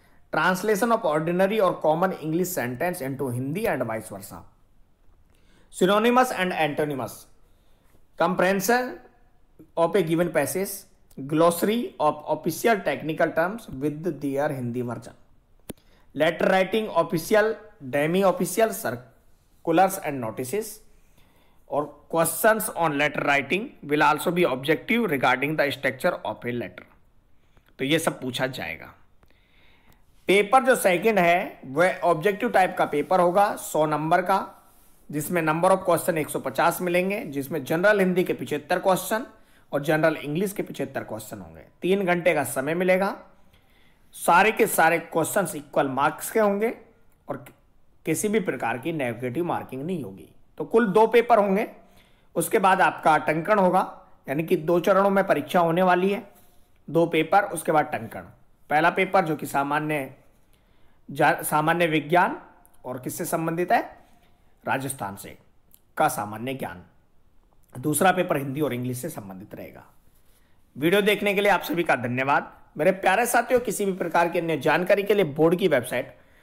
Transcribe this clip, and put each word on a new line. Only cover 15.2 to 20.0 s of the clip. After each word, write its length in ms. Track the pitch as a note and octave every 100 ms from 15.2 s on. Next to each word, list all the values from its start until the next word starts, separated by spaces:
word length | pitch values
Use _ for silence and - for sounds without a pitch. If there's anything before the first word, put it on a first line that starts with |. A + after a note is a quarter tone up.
| _ _ _ _ - - _ _ _
letter 340 | C#3 D#3+ E3+ G3
writing, 400 | F#3+ F#3 A3 A3 E3+
official, 500 | E3 E3 - G#3 A3 A3 - - C3
demi 320 | C#3+ D#3 F#3
official, 500 | F#3+ F3+ F3+ - A3
circulars 1300 | F#3+ A#2 A#2+ - _ _ _ _ _ E3+ E3 F#3+
and 260 | F#3+